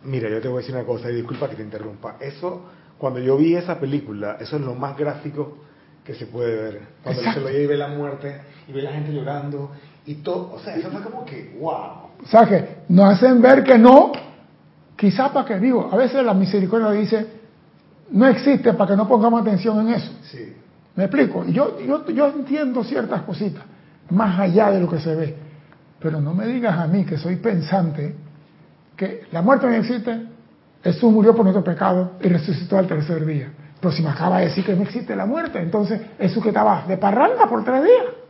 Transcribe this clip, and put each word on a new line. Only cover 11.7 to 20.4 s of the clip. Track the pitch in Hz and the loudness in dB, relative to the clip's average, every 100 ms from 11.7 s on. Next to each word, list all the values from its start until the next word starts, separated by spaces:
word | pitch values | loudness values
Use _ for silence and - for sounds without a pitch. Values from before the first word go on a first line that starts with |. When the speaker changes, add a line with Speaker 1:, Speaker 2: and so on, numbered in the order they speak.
| 147 - - - - | -8 -10 -16 -20 -20
Speaker 2:
O | - | 2
sea, | 220 226 | 4 4
que | 190 - - - | 2 -2 -14 2
nos | 175 196 | 6 6
hacen | 196 254 254 | 6 6 6
ver | 247 269 | 8 6
que | 262 247 | 6 8
no, | 233 262 359 - - - - _ _ _ _ - | 10 10 8 0 -12 -20 -20 _ _ _ _ 0
quizás | 208 175 262 | 0 2 0
para | 277 254 | 0 -2
que, | 202 | -2
digo, | 233 240 - | 0 0 0
a | 190 | 0
veces | 254 262 | 0 0
la | 240 | 0
misericordia | 196 190 202 190 226 220 | 2 2 0 0 0 0
dice, | 208 214 220 220 - - _ _ _ _ _ - | 0 0 -2 -4 -12 -20 _ _ _ _ _ -4
"No | 214 262 | 4 4
existe", | 240 285 269 240 | 4 4 2 2
para | 185 196 | 2 2
que | 196 | 2
no | 214 | 2
pongamos | 247 233 233 | 2 4 2
atención | 220 196 226 214 220 | 0 0 0 0 0
en | |
eso. | 226 - - | -2 -4 -14
Speaker 1:
Sí. | - 123 | -20 -18